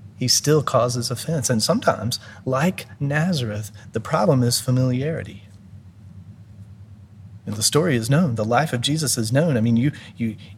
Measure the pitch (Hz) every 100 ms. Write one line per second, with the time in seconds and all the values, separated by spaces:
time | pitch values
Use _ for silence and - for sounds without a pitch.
0 | - - 127 - - 151 123 127 123 123
1 | 117 117 - 165 120 117 - 202 - 107
2 | 104 - - - - 131 170 185 - 202
3 | 143 147 175 160 117 104 107 - - 110
4 | - 156 202 135 120 117 - 127 131 127
5 | 143 156 104 98 - - - - - -
6 | - - - - - - - - - -
7 | - - - - - 104 110 147 175 123
8 | 110 143 190 113 107 120 156 123 120 156
9 | 139 - 110 135 170 123 117 117 143 -
10 | - - 113 104 -